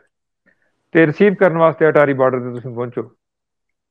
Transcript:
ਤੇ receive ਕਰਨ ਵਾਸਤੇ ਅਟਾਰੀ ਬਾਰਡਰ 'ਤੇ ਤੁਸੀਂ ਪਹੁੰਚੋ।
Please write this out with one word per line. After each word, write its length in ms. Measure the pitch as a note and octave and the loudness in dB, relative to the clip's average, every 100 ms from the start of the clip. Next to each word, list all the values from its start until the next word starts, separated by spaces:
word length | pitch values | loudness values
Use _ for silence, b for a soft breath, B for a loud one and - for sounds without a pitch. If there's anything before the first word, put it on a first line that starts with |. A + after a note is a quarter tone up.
| _ _ _ _ _ _ _ _ _ | _ _ _ _ _ _ _ _ _
ਤੇ 140 | E3 D#3+ | 0 0
receive 280 | D3 G#3 | 2 0
ਕਰਨ 240 | F#3+ F#3 E3 | 2 0 2
ਵਾਸਤੇ 300 | E3 D3 D#3 | 0 2 0
ਅਟਾਰੀ 240 | D3 C#3+ | 2 2
ਬਾਰਡਰ 260 | C3+ C3 B2+ | 2 -2 -2
'ਤੇ 120 | B2 | -8
ਤੁਸੀਂ 240 | A#2+ B2 | -12 -12
ਪਹੁੰਚੋ। 280 | A#2 B2 A#2+ - _ _ _ _ _ _ _ _ | -10 -10 -10 -12 _ _ _ _ _ _ _ _